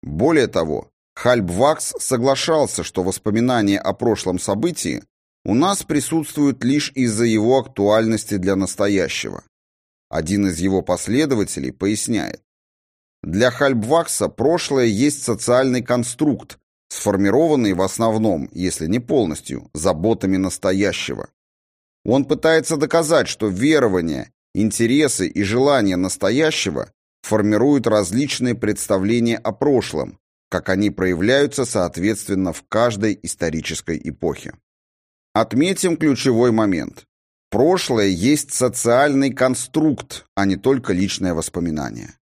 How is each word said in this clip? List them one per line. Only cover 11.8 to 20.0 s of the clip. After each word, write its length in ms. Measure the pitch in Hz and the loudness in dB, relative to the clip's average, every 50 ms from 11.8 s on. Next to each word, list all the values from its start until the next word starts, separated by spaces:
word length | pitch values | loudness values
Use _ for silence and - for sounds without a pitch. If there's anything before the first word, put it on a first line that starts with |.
| 92 101 110 104 - - 120 101 71 - - - _ _ _ _ _ _ _ _ _ _ _ _ _ _ _ _ | -2 -2 -2 -2 -2 -2 -2 -2 -2 -6 -10 -14 _ _ _ _ _ _ _ _ _ _ _ _ _ _ _ _
"Для 280 | - - 80 98 117 127 | -10 -4 0 2 2 2
Хальбвакса 760 | 120 123 143 139 135 117 104 113 147 165 165 - - - 104 85 | 2 2 0 2 2 0 0 2 2 2 2 0 -4 -4 -4 -4
прошлое 580 | - - 117 147 165 170 - - 143 135 123 | -2 0 2 2 2 2 0 0 0 2 2
есть 360 | 117 101 98 131 147 143 - | 2 2 2 0 0 0 -2
социальный 600 | - - 117 95 - - 120 127 131 135 123 127 | -4 -4 -4 -4 0 2 2 4 4 2 0 -2
конструкт, 760 | 123 - 123 123 117 - - - 156 151 123 98 - _ - _ _ _ _ _ _ _ | 0 0 -2 -2 -2 -4 -4 -2 0 0 0 -2 -6 _ -20 _ _ _ _ _ _ _
сформированный 840 | - - - 104 101 95 98 98 98 135 160 165 151 135 117 101 92 | -14 -4 -2 0 2 2 2 4 4 4 4 4 2 2 2 2 2
в 80 | 85 | 2
основном, 680 | 95 95 - - 117 113 107 110 113 110 92 76 65 - | 0 -2 0 0 0 0 2 2 2 0 0 0 -4 -8
если 340 | - 78 90 90 - - 80 | -8 -4 -4 -4 -2 -4 -4
не 120 | 80 98 127 | -2 -2 -2
полностью, 680 | 123 - - 139 110 82 73 - - - 65 64 - - _ | -2 0 2 2 2 0 -2 -6 -8 -10 -12 -12 -12 -12 _
заботами 640 | 78 78 95 87 78 | -2 0 0 0 2